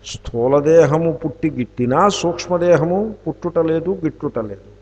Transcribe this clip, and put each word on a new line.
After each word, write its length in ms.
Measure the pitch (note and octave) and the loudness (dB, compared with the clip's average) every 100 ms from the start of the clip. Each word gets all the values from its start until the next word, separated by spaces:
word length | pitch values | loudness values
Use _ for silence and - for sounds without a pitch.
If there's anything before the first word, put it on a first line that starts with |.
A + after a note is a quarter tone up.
| - | -14
స్థూలదేహము 1040 | - - A#2 B2 C#3+ D3 E3 D3 D#3+ E3 D#3 | -14 -8 -2 2 2 6 6 6 2 0 -2
పుట్టి 280 | D#3 - D#3+ C3 | -8 -4 -4 -4
గిట్టినా 420 | A#2+ - A#2+ C#3 G3+ G3 | -6 -2 0 2 2 2
సూక్ష్మదేహము 800 | E3+ F3 - F3 F3 D#3+ D#3+ F#3 A3 G#3 | -4 -4 -4 0 4 4 2 -2 -4 -6
పుట్టుట 340 | - D#3 E3+ E3 E3 | -10 -6 -4 -2 0
లేదు, 220 | D#3+ E3 F#3+ | -2 -2 -4
గిట్టుట 340 | D#3 - D3 B2 G#2+ | -4 -6 -8 -6 -8
లేదు 200 | G2 G2+ G#2 | -12 -18 -20